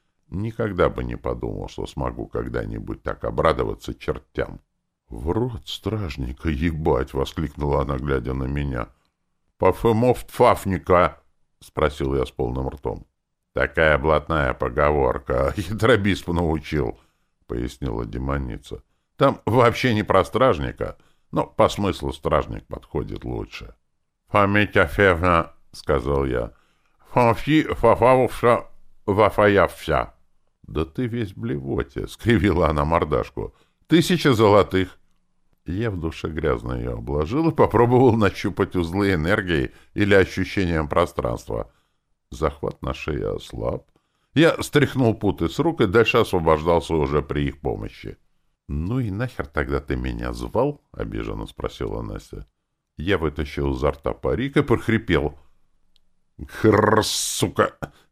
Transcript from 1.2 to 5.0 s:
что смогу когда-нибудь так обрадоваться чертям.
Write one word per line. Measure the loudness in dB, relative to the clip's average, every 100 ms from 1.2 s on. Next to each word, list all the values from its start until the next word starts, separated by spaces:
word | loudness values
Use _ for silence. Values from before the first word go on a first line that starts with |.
| -6 -6 -6 -8 -10
что | -10 -10
смогу | -6 -6 -6 -8
когда-нибудь | -8 -6 -6 -6 -10 -10 -10
так | -8 -6
обрадоваться | -6 0 0 0 -4 -6 -12
чертям. | -10 -8 -8 _ -8 -8 -10 _ _ _ _